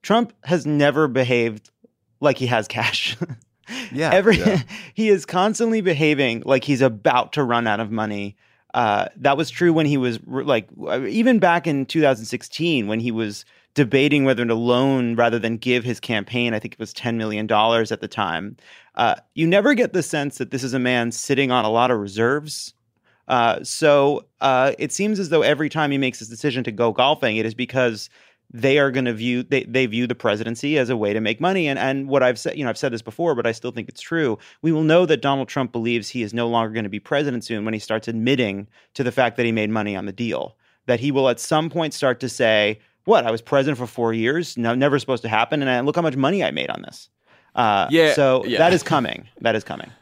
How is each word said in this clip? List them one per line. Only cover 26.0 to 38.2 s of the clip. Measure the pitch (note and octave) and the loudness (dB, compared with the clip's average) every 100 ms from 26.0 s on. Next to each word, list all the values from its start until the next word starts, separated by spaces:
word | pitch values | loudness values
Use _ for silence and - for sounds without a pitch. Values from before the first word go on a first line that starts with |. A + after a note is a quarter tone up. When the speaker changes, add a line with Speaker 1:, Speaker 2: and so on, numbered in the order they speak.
| C3 - | -2 -4
Speaker 1:
his | A2 | -16
decision | A2+ D3 B2 | -6 -4 -2
to | A#2+ | -6
go | G#2+ A#2 | 0 0
golfing, | G#2+ C3 D3+ B2 G#2+ | 2 2 2 0 0
it | A2 | -2
is | |
because | A2+ B2 C3 B2+ G#2+ - _ _ _ _ | -4 -4 0 0 -2 -12 _ _ _ _
they | A#2 C3 C#3+ | -2 2 4
are | C#3 | 2
gonna | B2+ B2+ | 0 -2
view, | A2 A#2+ B2 | -2 -2 -4
they, | A2 C3+ | -2 -2
they | A2+ B2+ B2+ | 0 -2 0
view | A2 A#2+ | -2 -4
the | A2 | -2
presidency | A#2 G#2 A2+ A#2 C#3+ D3+ | -2 -2 -4 -6 -2 0
as | A#2+ | 0
a | B2 | 0
way | G#2 | 0
to | G#2+ | 0
make | G#2+ A2+ | -2 -2
money. | E3+ F#3+ D#3 | 0 0 -2
And, | C3+ | -2
and | C3 C3+ C#3 | -2 -2 0
what | C#3 | 2
I've | B2+ A2+ | 2 0
said, | - - | -6 -4
you | |
know, | C3 | -6
I've | A2 | -4
said | C#3 | -4
this | A#2 | -6
before, | - A2 E3+ B2+ | -10 -4 -2 0
but | A#2 | -2
I | |
still | A2+ B2+ | -2 -8
think | A#2 G#2 | -10 -12
it's | - | -16
true. | - E3 C#3+ G#2+ - _ | -8 -2 -2 -4 -10 _
We | D#3+ | -2
will | D#3 | 0
know | D#3 E3 F3+ | 4 4 4
that | C#3+ | 0
Donald | C#3 C#3 B2+ | 0 -2 -4
Trump | - B2 | -4 -4
believes | A#2+ A2+ A#2 G2+ | -2 -2 -2 -4
he | B2+ | -6
is | G#2+ | -6
no | A#2 A#2 | -2 0
longer | A#2 A2+ | 0 0
gonna | A2 G#2 | -4 -6
be | G2+ | -8
president | - C#3+ D3 B2 | -4 -2 -2 -4
soon | - A2+ | -6 -6
when | G#2+ | -4
he | G#2+ | -6
starts | - A2 A2 | -4 -4 -4
admitting | A2+ | -2